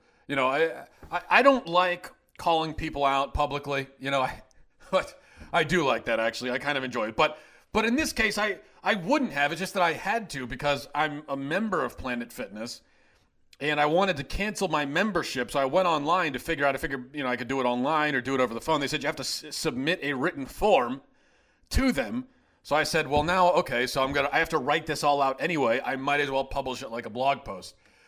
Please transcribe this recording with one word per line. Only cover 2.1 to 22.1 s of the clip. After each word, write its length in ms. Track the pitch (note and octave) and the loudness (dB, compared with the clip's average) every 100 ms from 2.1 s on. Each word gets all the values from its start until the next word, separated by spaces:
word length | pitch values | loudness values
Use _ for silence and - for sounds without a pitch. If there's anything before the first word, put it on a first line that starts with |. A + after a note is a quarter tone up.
| - _ - | -20 _ -4
calling 380 | F3 E3 D#3+ D3+ | 0 2 0 -4
people 280 | D#3 C#3 | -6 0
out 300 | C#3 C3+ C#3 | 2 2 0
publicly. 540 | D3 C#3+ C#3 C#3 C#3 C3+ - | 0 -2 -2 -2 -4 -4 -8
You 140 | C3+ | -2
know, 100 | C#3 | 0
I, 180 | B2+ - - - - | 0 -4 -16 -20 -20
<laughs> 260 | _ - | _ -2
but 280 | F#3 - - _ - - | 0 0 -10 _ -20 -2
I 120 | E3+ | 0
do 200 | D3+ F3 | 2 2
like 220 | C3+ A2+ A#2+ | 2 0 0
that, 140 | A2+ | 0
actually. 320 | A2+ A2+ B2 | 0 -2 -4
I 80 | B2+ | -4
kind 180 | C#3 C#3+ | -2 -2
of 60 | |
enjoy 240 | B2+ B2 A2 | -2 -4 -2
it. 80 | A2+ | 2
But, 240 | D3+ - - - _ | 2 0 -14 -20 _
but 140 | G#3 A3 | 0 2
in 100 | C4 | 0
this 180 | D4+ | 0
case, 240 | - A3 G#3 | 0 0 0
I, 220 | G#3+ F#3 - _ | -2 -4 -12 _
I 100 | F#3+ | 0
wouldn't 380 | G#3+ E3+ D4+ A#3 | 0 2 2 2
have. 200 | C#3+ C#3+ | 2 0
It's 60 | D#3+ | 0
just 160 | F#3 | -4
that 80 | G3 | 2
I 120 | E3+ | 2
had 360 | D3 F#3 A#3 G3+ | 2 -2 -2 -4
to 160 | C#3+ B2 | -8 -8
because 420 | B2+ D3 C#3 - | -2 0 0 -2
I'm 300 | D3 D3+ D3 D3+ | -2 -2 -2 -6
a 80 | C#3 | -6
member 480 | C#3 F3 A3 F3 | -2 -2 0 -2
of 140 | B2 - | -2 -6
Planet 340 | C3 A#2+ A#2 | -6 -6 -6
Fitness. 500 | - G2+ G#2 A#2 - _ _ _ _ _ _ _ - | -10 -10 -10 -10 -12 _ _ _ _ _ _ _ -6
And 200 | C#3+ D3 | -2 2
I 80 | D3 | 4
wanted 300 | E3+ G3 C#3+ | 4 2 0
to 60 | |
cancel 440 | C3+ - G#3 G#3 F#3 | -4 -4 -4 -2 0
my 180 | D3+ C#3+ | 0 0
membership, 640 | D3+ G#3+ F3 - C3 A#2+ | 0 0 0 -2 -4 -2
so 100 | C#3+ | 0
I 60 | C3+ | 2
went 220 | E3+ F3+ | 2 2
online 460 | D#3 C#3+ F3+ E3 | 2 2 2 0
to 60 | B2+ | -4
figure 280 | - D3+ C#3+ | -4 0 2
out, 80 | C3+ | 0
I 20 | |
figured, 380 | D#3+ C3+ B2 D3+ | -4 -6 -8 -6
you 80 | |
know, 60 | C3 | -2
I 60 | B2 | -2
could 120 | B2 | -2
do 140 | C3+ | 0
it 40 | B2 | 2
online 480 | B2 C3 D#3 D3+ | 2 2 2 2
or 80 | C3+ | 0
do 140 | A#2 C3 | 0 0
it 40 | |
over 140 | B2 | 0
the 80 | A#2 | 0
phone. 180 | - D3+ | 0 0
They 60 | C#3 | 0
said 160 | D3+ | -2
you 60 | C#3+ | -4
have 80 | D3+ | -4
to 60 | |
s-, 240 | B2+ - D#3 | -6 -8 -8
submit 500 | - D#3+ B2 C#3+ F3+ | -6 -4 -2 -2 -2
a 100 | C#3 | -2
written 320 | C3+ D#3+ C#3 B2+ | -2 -2 -4 -10
form 560 | - G#3 E3 A#2+ C#3 - _ _ _ _ _ _ | -2 4 4 2 -4 -12 _ _ _ _ _ _
to 200 | - C4 | 2 2
them. 340 | C#3+ A2 | 2 -2